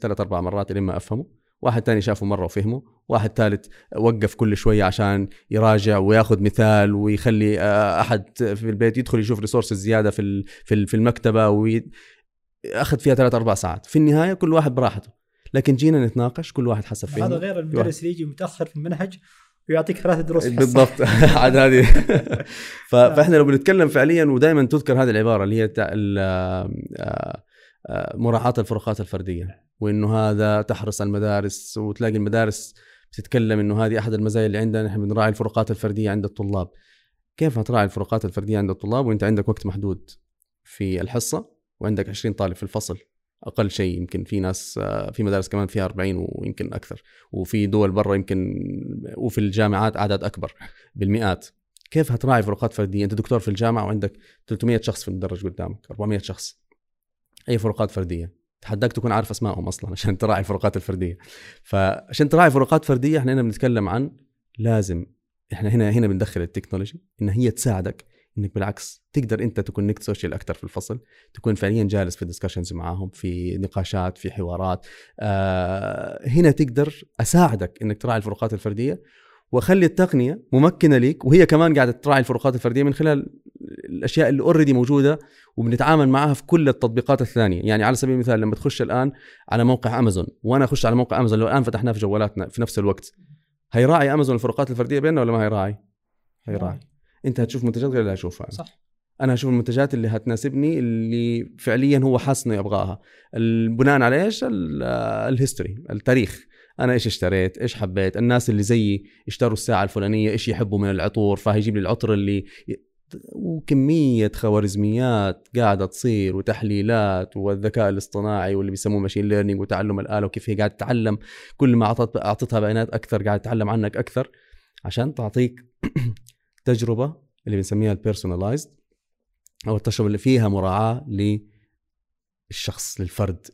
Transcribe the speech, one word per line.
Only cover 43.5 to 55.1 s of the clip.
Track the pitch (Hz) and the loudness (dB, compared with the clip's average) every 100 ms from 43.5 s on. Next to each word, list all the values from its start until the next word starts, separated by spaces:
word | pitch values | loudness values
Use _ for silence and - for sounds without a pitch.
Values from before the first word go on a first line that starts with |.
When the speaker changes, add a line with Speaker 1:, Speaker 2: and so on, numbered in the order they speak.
| - 104 | -4 -4
Speaker 1:
شيء | - 95 87 | -2 -4 -4
يمكن | 90 92 | -6 -8
في | 92 101 | -6 -4
ناس، | 92 95 - - | -4 -6 -8 -8
آه، | - - - | -6 -6 -8
في | - | -4
مدارس | 104 98 92 | -2 -2 -2
كمان | 101 98 | -4 -4
فيها | 110 92 | -4 -6
أربعين | 98 95 90 90 | -4 -4 -4 -6
ويمكن | - 107 - 87 | -8 -10 -8 -10
أكثر، | 87 - - _ _ _ | -10 -12 -18 _ _ _
وفي | 107 92 110 101 | -10 -4 -2 0
دول | 104 101 | 2 2
برا | 95 101 98 | 2 0 0
يمكن، | 95 95 92 95 92 92 - 95 - - | -2 -2 -4 -6 -8 -10 -12 -12 -14 -8
وفي | 123 - | -6 -2
الجامعات | 104 98 107 98 107 - | -2 0 0 2 0 -2
أعداد | 101 98 | -2 -2
أكبر | 92 - - - - - _ - | -6 -8 -12 -14 -20 -20 _ -6
بالمئات. | 98 107 107 90 - _ _ _ _ | -2 0 0 -4 -6 _ _ _ _
كيف | 156 156 | 0 0
هتراعي | 120 131 123 | 0 2 2
فروقات | 104 101 117 | 2 -2 -2
فردية؟ | - 101 101 | -2 -4 -2
أنت | 101 | -2
دكتور | 104 107 120 | -4 -2 -2
في | 107 | -2
الجامعة | 98 113 113 98 | -2 0 0 -2
وعندك | 107 98 - _ _ - | -4 -4 -8 _ _ -10
ثلاثمية | 107 117 113 | -4 0 0
شخص | 110 101 | -2 -8
في | |
المدرج | - | -8